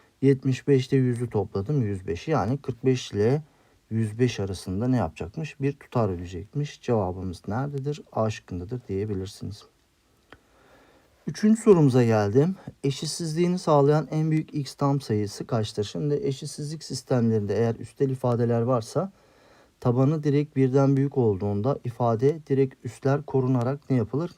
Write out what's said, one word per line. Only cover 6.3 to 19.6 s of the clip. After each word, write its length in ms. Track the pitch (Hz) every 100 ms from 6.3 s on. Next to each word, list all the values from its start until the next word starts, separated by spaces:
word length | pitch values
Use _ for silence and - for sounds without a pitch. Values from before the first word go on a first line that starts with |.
| 90 95 143 147 -
Cevabımız 600 | - 113 90 92 92 82 -
nerededir? 540 | 110 143 139 135 147 -
A 180 | 120 110
şıkkındadır 520 | 107 - 90 92 123 -
diyebilirsiniz. 760 | 95 107 95 95 - 98 104 - _ _ _ _ _ _ - _ _ _ - _ _ _ _ -
Üçüncü 340 | - 214 220
sorumuza 420 | 233 175 143 127
geldim. 520 | 117 110 104 117 165 190 - -
Eşitsizliğini 760 | 139 135 156 - 170 156 175 180
sağlayan 480 | 175 147 139 151 156
en 200 | 156 160
büyük 220 | 156 -
x 200 | 151 135 -
tam 260 | 143 139
sayısı 460 | - 107 104 - -
kaçtır? 360 | 117 107 -
Şimdi 300 | 104 170 151
eşitsizlik 680 | 143 - 135 147 - 147 160
sistemlerinde 760 | - 131 - 131 117 110 101 104
eğer 180 | 117 117
üstel 340 | 110 - 139
ifadeler 520 | 131 123 117 117 117
varsa 500 | 117 127 113 160 190 - _ _ _ _